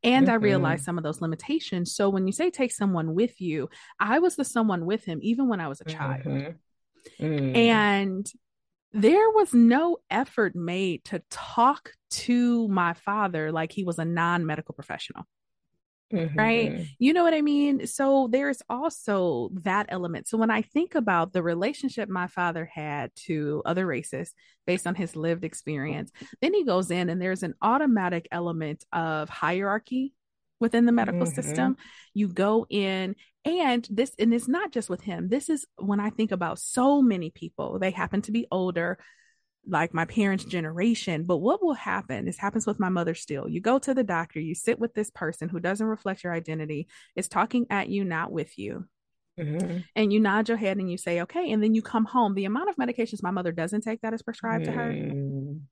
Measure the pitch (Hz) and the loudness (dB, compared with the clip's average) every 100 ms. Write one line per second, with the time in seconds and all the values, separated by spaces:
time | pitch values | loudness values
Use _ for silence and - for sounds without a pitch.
0 | 233 262 262 226 214 190 165 160 160 175 | 6 6 6 6 4 4 2 0 -2 -4
1 | 160 156 165 160 - 320 - 185 175 - | -4 -2 -4 -4 -2 -4 -2 -4 -4 0
2 | 196 196 190 - 349 - 254 - 196 175 | 0 2 0 0 -2 0 -4 0 0 0
3 | 160 165 240 _ 180 156 - - - - | 0 0 0 _ -4 -4 -6 -10 -20 -4
4 | 208 269 359 - 262 233 220 180 165 214 | 2 4 4 0 -2 2 2 2 0 -2
5 | - 165 196 233 262 202 160 143 160 156 | -4 -4 -2 2 2 0 -4 -8 -10 -6
6 | 139 131 131 135 143 170 _ _ _ _ | -4 -4 -4 -4 -6 -12 _ _ _ _
7 | - - 156 147 135 226 233 226 208 196 | -20 -6 -2 0 2 4 6 6 4 2
8 | 196 185 208 - _ _ _ _ _ 208 | 0 -4 -8 -12 _ _ _ _ _ 4
9 | 214 359 440 440 392 240 233 254 339 339 | 6 8 6 6 6 8 8 6 4 0
10 | _ 208 262 - 196 175 170 180 190 165 | _ -2 0 0 0 0 -4 -2 -2 -4
11 | - 170 _ - - - 247 294 - - | -6 -10 _ -14 -4 4 4 4 -6 -20
12 | _ - - 240 240 233 226 190 175 170 | _ -8 0 2 4 2 2 2 0 -2
13 | - 208 196 170 156 160 160 - 185 170 | -4 -2 0 0 -2 -2 -4 -4 -4 -2
14 | 165 170 170 175 160 151 - - - - | -2 0 2 2 0 -4 -8 -16 -12 -10
15 | - - - _ _ _ _ _ _ _ | -10 -14 -16 _ _ _ _ _ _ _
16 | _ 202 165 151 220 226 226 156 160 - | _ -2 -2 2 2 2 0 -4 -10 2
17 | 254 349 339 320 294 285 285 277 - - | 4 6 4 4 2 2 2 2 -2 0
18 | 269 277 254 254 285 262 - 240 311 - | 4 4 4 2 2 -2 -6 -4 -4 -4
19 | - 196 180 123 113 185 180 196 202 185 | -2 0 2 0 -4 -4 0 0 0 -4
20 | 175 165 - 220 226 220 - 294 359 320 | -4 -6 -4 0 2 2 0 -2 0 0
21 | 214 175 170 185 170 170 214 294 269 233 | 2 2 2 0 0 0 -2 -2 -6 -4
22 | 202 190 180 - 175 165 160 - 151 143 | -4 -4 -4 -2 -2 -2 -8 -8 -6 -6
23 | 131 - - 156 151 151 - 170 185 131 | -6 -10 -4 -2 -2 -2 -2 0 0 -4
24 | 151 131 151 - _ _ - 180 - - | -6 -8 -10 -14 _ _ -2 -2 -2 -4
25 | 175 156 165 170 - - - 151 147 147 | -4 -2 -2 -2 -4 -8 -6 -4 -4 -6
26 | - - - - 302 403 285 185 180 175 | -10 -14 -20 -4 0 2 2 0 0 -2
27 | 175 175 180 185 175 - 208 262 302 220 | -2 -2 -2 -2 -6 -2 0 2 4 2
28 | 180 170 - 175 175 165 156 151 - - | 2 -4 -4 -4 -4 -4 -4 -8 -6 -4
29 | 165 156 151 - 160 180 196 214 _ 254 | -2 -2 -6 -2 -2 0 0 -2 _ -6
30 | 269 _ _ _ _ _ 233 233 240 233 | -6 _ _ _ _ _ 2 4 6 4
31 | 226 175 - 247 247 - 262 262 - - | 2 0 0 -2 -4 0 0 0 -8 -20
32 | - 202 208 180 202 220 - 202 196 190 | -8 -2 -2 2 2 2 2 -2 0 -2
33 | 190 208 _ _ - 349 294 240 233 208 | -4 -8 _ _ -2 0 2 0 -2 -2
34 | 269 - 226 233 240 330 381 240 - 175 | -2 2 2 2 0 -2 -2 -4 -4 -6
35 | - 175 180 254 285 302 - - 196 202 | -6 -6 -2 -2 0 -4 -4 -8 -2 0
36 | 208 208 220 185 170 170 - - 262 285 | -2 -2 -2 -2 -4 -6 -6 2 4 6
37 | 254 190 165 - 165 - 139 190 190 185 | 4 4 -4 -8 -14 -8 -6 -2 -2 -2
38 | 170 196 208 226 - 185 185 175 175 180 | -2 -2 -2 -4 -2 -2 0 -2 -4 -6
39 | - _ _ _ _ _ - 165 165 165 | -12 _ _ _ _ _ -4 -2 0 -2
40 | 165 - 196 190 - 180 156 165 220 226 | -2 0 2 0 -2 -4 -4 0 0 0
41 | - 156 170 170 196 392 359 262 - 185 | -2 -4 0 0 2 2 0 -2 -4 -4
42 | - - - - 202 220 214 - 185 180 | -4 -6 -4 -4 -4 -2 -2 -2 0 0
43 | 170 165 - 139 139 165 214 269 277 262 | -2 -4 -6 -6 -4 -2 2 2 2 0
44 | 208 170 170 160 156 170 - - 226 - | 0 -2 -4 -6 -6 -4 -2 -2 -2 -4
45 | 214 - 160 170 160 175 175 202 220 220 | -6 -4 -6 -4 -6 -4 -4 -2 -2 -2
46 | 196 196 180 165 165 160 156 151 165 - | -4 -6 -4 -6 -4 -6 -6 -6 -8 -16
47 | - - - 180 220 247 - 202 - 202 | -12 -8 -2 0 2 0 0 -2 -2 -2
48 | 190 160 - 165 - - 101 - 185 _ | -2 -4 -4 -6 -8 -8 -10 -10 -12 _
49 | _ _ _ - 151 156 180 170 - - | _ _ _ -8 -6 -4 -4 -4 -6 0
50 | 214 214 208 208 220 226 202 196 185 175 | 2 4 4 2 0 0 0 -2 -4 -4
51 | - 170 175 330 349 214 214 220 - 226 | -2 -2 -2 -4 -2 2 2 2 0 -2
52 | 220 254 214 196 196 226 392 339 247 247 | 2 2 2 0 -2 -2 -2 -2 -4 -2
53 | 233 208 180 190 175 170 165 208 220 226 | -4 -4 -4 -2 -2 -4 -2 -2 -4 -6
54 | 220 226 - 226 226 196 156 - 233 151 | -6 -6 -8 -8 -4 -2 -2 -4 -4 -4
55 | 147 139 139 139 139 151 139 | -4 -4 -4 -6 -8 -10 -14